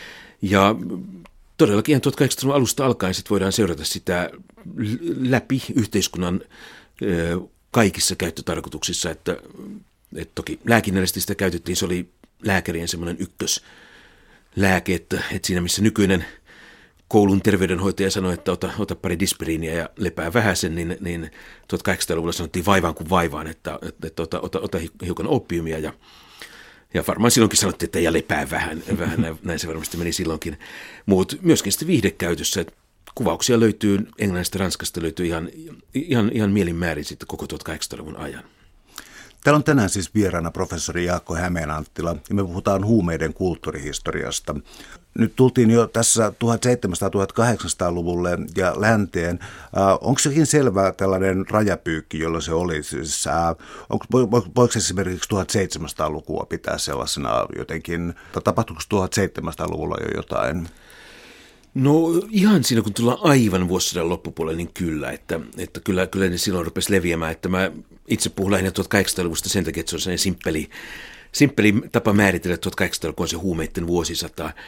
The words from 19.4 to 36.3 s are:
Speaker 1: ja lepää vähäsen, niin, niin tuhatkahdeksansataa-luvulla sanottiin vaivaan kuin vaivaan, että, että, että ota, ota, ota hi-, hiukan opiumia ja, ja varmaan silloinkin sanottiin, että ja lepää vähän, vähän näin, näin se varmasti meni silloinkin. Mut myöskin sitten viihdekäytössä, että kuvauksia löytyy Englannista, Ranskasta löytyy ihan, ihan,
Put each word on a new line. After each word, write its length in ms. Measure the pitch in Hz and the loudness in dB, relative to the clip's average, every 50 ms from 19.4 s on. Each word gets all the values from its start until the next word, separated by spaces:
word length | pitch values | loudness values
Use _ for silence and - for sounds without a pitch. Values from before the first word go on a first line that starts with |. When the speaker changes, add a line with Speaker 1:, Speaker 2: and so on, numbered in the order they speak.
| - 82 82 78 80 80 82 | -4 -4 -4 -4 -4 -4 -4
Speaker 1:
ja 140 | 87 78 - - | -4 -6 -6 -6
lepää 360 | - 101 85 - - 80 85 | -6 -6 -4 -4 -4 -4 -2
vähäsen, 420 | 85 120 107 101 87 - - 80 80 | 0 2 2 2 2 0 -2 -4 -4
niin, 220 | 85 82 85 90 - | -4 -4 -6 -6 -6
niin 300 | 98 87 85 82 80 76 - - - - - - _ - | -6 -6 -6 -6 -8 -12 -14 -20 -20 -20 -20 -20 _ -6
tuhatkahdeksansataa-luvulla 640 | 92 85 - 98 87 - - - 82 82 82 85 | -6 -2 -2 -2 -2 -2 -2 -2 -2 -2 -2 -2
sanottiin 340 | - - 85 - - 92 80 | -2 -4 -6 -4 -4 0 2
vaivaan 280 | 104 98 95 85 82 78 | 4 4 4 4 0 -2
kuin 160 | - 82 78 | -4 -2 0
vaivaan, 360 | 92 90 85 76 71 76 80 | 2 2 2 0 -2 -6 -8
että, 320 | 80 78 - - 78 73 - | -10 -12 -10 -10 -10 -10 -8
että, 240 | 78 78 - - 85 | -10 -12 -12 -12 -12
että 160 | 80 - - | -10 -8 -8
ota, 180 | 82 - 90 82 | -6 -6 -6 -6
ota, 200 | - - - - | -6 -6 -6 -6
ota 180 | - 92 - 85 | -4 -4 -6 -6
hi-, 120 | 85 80 - - 92 | -6 -8 -10 -8 -8
hiukan 220 | 87 87 - - | -6 -6 -4 -2
opiumia 520 | 156 147 113 - - 85 85 80 80 78 78 | 0 0 0 0 -2 -4 -4 -4 -4 -6 -6
ja, 140 | 78 - - - _ - - - - - - - - - - - - - - - _ _ - | -6 -8 -10 -14 _ -20 -20 -20 -20 -20 -20 -20 -20 -20 -20 -20 -20 -20 -20 -20 _ _ -6
ja 100 | 90 - - | -4 -2 -2
varmaan 220 | - 90 113 120 | 0 2 4 4
silloinkin 280 | - 117 110 98 - - | 6 6 6 4 4 2
sanottiin, 280 | 104 95 - - 85 | 0 0 -2 -4 -6
että 140 | - - 87 | -4 -2 0
ja 120 | 85 80 | 2 2
lepää 380 | 80 76 - - 76 73 69 65 | 2 0 0 -2 -2 -4 -2 -4
vähän, 320 | 76 71 - 82 80 80 82 92 101 87 | -4 -4 -4 -6 -8 -8 -6 -4 -4 -2
vähän 220 | 85 78 80 - | -2 -2 -2 -2
näin, 180 | 90 82 78 - | -2 -2 -4 -8
näin 160 | - 87 82 78 | -8 -6 -6 -6
se 100 | - 80 | -6 -8
varmasti 280 | 80 80 - - - | -8 -8 -8 -8 -6
meni 160 | 85 85 85 | -4 -4 -2
silloinkin. 460 | - - 85 80 80 - - 82 73 - - - - - - - - - - | -2 -2 -2 -4 -4 -4 -6 -8 -10 -12 -14 -18 -18 -18 -18 -18 -20 -6 0
Mut 320 | 101 95 92 185 - - - | 4 4 4 4 2 -2 2
myöskin 300 | 185 165 143 - - 196 | 4 4 4 4 4 0
sitten 160 | - - 156 175 | -2 -2 0 2
viihdekäytössä, 720 | 175 120 - 190 - - 185 - 87 151 - - - 95 | 2 2 2 2 0 0 -2 -2 -2 -2 -2 -2 -2 -2
että 120 | 80 - - _ _ _ _ _ _ - - | -2 -4 -8 _ _ _ _ _ _ -14 -6
kuvauksia 460 | - 117 80 80 - - 127 120 113 | -2 0 0 0 2 2 4 6 6
löytyy 460 | 117 107 - - 107 104 101 98 110 - - - | 6 4 4 4 2 2 4 2 0 -4 -4 -2
Englannista, 400 | 104 98 90 90 87 - - 92 | -2 0 0 -2 -2 -4 -2 -2
Ranskasta 440 | 95 87 - - - - - 87 | -2 -2 -2 -4 -6 -8 -6 -4
löytyy 240 | 82 80 - - 87 | -4 -4 -2 -2 -2
ihan, 220 | 82 82 82 85 - - - - - - - - _ - | -2 -2 -2 -4 -8 -10 -14 -16 -18 -18 -20 -14 _ -4
ihan, 360 | 135 165 175 131 117 101 113 | -4 0 2 2 2 2 2